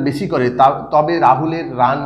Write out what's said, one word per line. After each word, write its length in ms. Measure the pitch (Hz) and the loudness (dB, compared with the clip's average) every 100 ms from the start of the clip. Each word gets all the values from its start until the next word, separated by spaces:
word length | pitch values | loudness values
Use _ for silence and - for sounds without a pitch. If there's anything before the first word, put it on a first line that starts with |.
| 139 | -2
বেশি 180 | 135 190 | -2 -2
করে, 140 | 151 123 123 | 0 0 2
তা, 80 | 151 143 - | 2 2 -2
তবে 200 | 151 151 170 131 | 0 0 2 2
রাহুলের 400 | 135 160 165 170 123 | 2 0 -4 -6 -2
রান 180 | 127 143 | 0 0